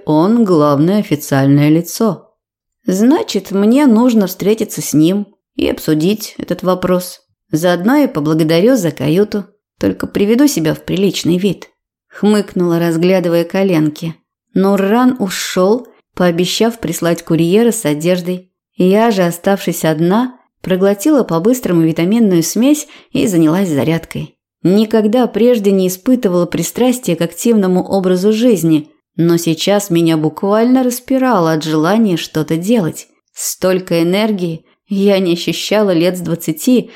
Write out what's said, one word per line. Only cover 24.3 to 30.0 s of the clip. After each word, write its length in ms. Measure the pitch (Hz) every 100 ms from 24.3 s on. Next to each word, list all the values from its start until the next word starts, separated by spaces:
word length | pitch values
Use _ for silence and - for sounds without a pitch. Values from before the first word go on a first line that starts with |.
| _ _ _
Никогда 680 | 165 202 220 226 208 247 240
прежде 440 | 202 240 240 202
не 160 | 196 185
испытывала 580 | 185 - 254 208 180 175
пристрастия 720 | - 170 - 247 247 - 165
к 60 |
активному 600 | 170 - 233 220 185 180
образу 480 | 180 196 185 180 202
жизни, 640 | 220 247 190 160 156 147 _ _ -
но 220 | 170 170
сейчас 520 | 165 160 190 202 202
меня 280 | 165